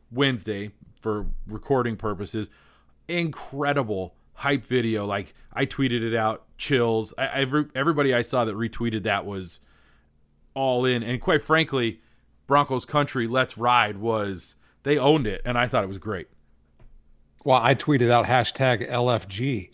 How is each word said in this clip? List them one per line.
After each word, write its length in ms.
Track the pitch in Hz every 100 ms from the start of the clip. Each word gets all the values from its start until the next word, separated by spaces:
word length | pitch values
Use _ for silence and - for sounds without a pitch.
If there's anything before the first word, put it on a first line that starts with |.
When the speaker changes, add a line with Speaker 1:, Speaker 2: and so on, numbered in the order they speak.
| _
Speaker 1:
Wednesday 640 | 120 139 120 110 101 101 - - _
for 280 | 110 107 - - -
recording 500 | 107 - 135 120 104
purposes. 540 | 107 95 101 110 101 _ _ _ _ _ -
Incredible 1040 | 175 165 - - 139 143 143 113 98 90 - _
hype 320 | - 139 143 -
video. 400 | 127 113 107 101
Like, 260 | 101 98 - -
I 100 | -
tweeted 380 | 139 - 131 120
it 120 | 113
out, 300 | 113 110 113 - -
chills. 560 | - 135 117 110 107 -
I, 120 | 135
every, 360 | 135 135 147 147
everybody 380 | 131 143 147 139
I 80 | 120
saw 240 | 117 131
that 100 | 110
retweeted 500 | 104 117 - 117 110
that 200 | 101 101
was 360 | 92 98 90 - _ _ _ _ _ _ _ _ _
all 320 | 135 135 123
in. 180 | 127 123
And 160 | 113 123
quite 220 | - 156
frankly, 600 | - 156 156 135 117 107 _ _ _ _ -
Broncos 380 | 143 139 127
country, 420 | - 147 139 131 113
let's 300 | 127 127 -
ride 400 | 120 123 107 101
was, 580 | 113 110 101 90 - - _ _
they 160 | 139 147
owned 280 | 135 156 113
it, 140 | 92 123
and 100 | 123
I 100 | 123
thought 160 | 127
it 60 | 98
was 80 | 95
great. 320 | 104 95 - _ _ _ _ _ - - _ - _ _
Speaker 2:
Well, 160 | 139 127
I 120 | 117
tweeted 360 | 135 - 139 120
out 160 | 120 113
hashtag 580 | 123 113 - 131 113 -
L 220 | 120 123
F 180 | 113 98
G. 420 | 95 135 113 82